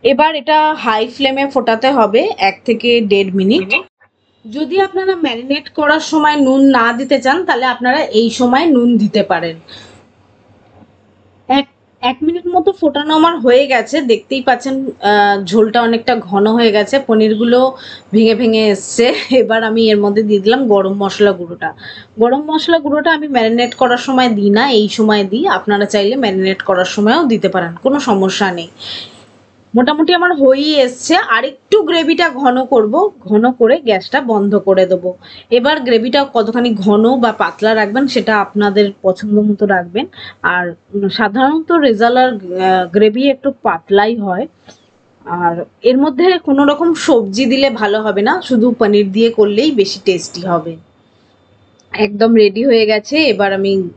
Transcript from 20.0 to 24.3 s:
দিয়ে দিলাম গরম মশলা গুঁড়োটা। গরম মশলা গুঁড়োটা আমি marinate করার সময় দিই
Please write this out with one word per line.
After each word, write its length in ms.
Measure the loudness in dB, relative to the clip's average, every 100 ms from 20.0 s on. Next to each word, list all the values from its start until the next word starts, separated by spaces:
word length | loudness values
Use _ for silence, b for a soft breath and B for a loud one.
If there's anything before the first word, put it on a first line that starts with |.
| 2 0
দিয়ে 160 | 0 0
দিলাম 280 | 2 0 2
গরম 260 | 2 2
মশলা 380 | -2 -4 2 0
গুঁড়োটা। 420 | 0 -8 -8 -10 -10 B B B -2
গরম 220 | 0 0 -2
মশলা 340 | -4 0 0
গুঁড়োটা 340 | 0 -2 -2
আমি 140 | -2 -2
marinate 480 | 0 2 0 -2 0
করার 220 | 0 0
সময় 320 | 0 0
দিই 200 | 2